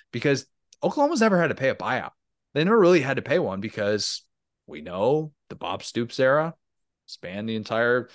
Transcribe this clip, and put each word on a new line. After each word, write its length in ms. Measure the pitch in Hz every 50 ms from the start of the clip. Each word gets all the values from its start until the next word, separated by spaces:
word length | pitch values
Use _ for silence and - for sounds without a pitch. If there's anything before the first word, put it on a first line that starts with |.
| _ _
because 340 | - 123 - 147 139 123 - _ _ _ _ _ _ - -
Oklahoma's 380 | 180 - 302 285 294 339 233
never 200 | 220 220 196 175
had 60 | 170 143
to 80 | -
pay 140 | - 131 131
a 60 | 110
buyout. 360 | - 90 107 131 113 73 - _ _ _ _ _ _ _ _ -
They 100 | 139 160
never 160 | 190 233 226
really 220 | 180 175 185 165
had 140 | 127 139 135
to 80 | 127 -
pay 160 | 127 147 180
one 220 | 151 101 95 98
because 640 | 104 107 - 110 101 104 107 101 - - - - _ _ _ _ _ _ _ _ _ -
we 140 | - 73
know 500 | 76 90 87 92 107 127 147 156 160 151 _ _ _ -
the 60 | -
Bob 260 | - - 87 92 98
Stoops 380 | - - - 120 120 117 - -
era 340 | 131 131 139 151 160 165 - _ _ _ _ _ _ _ _ _ _ -
spanned 420 | - - - 87 92 101 110 113
the 60 | 113
entire 540 | 110 107 - 113 113 117 120 123 127 120 - -